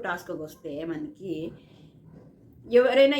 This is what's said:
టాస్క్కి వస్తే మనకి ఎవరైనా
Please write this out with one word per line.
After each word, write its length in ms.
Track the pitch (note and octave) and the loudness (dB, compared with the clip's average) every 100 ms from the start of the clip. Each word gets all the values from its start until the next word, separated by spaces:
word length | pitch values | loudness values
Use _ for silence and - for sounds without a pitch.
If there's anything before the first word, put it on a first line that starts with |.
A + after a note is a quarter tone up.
టాస్క్కి 360 | F#3+ F3+ - D#3 | -4 -8 -8 -10
వస్తే 340 | D#3 - D#3+ C#3+ | -12 -14 -12 -10
మనకి 480 | E3 D3+ D3+ - F#3+ D#3 D#3+ - - - - - - - - _ - - - | -8 -8 -10 -12 -8 -8 -8 -12 -20 -20 -20 -20 -20 -20 -20 _ -20 -20 2
ఎవరైనా 520 | A#3+ B3+ C4 C#4 | 4 4 6 4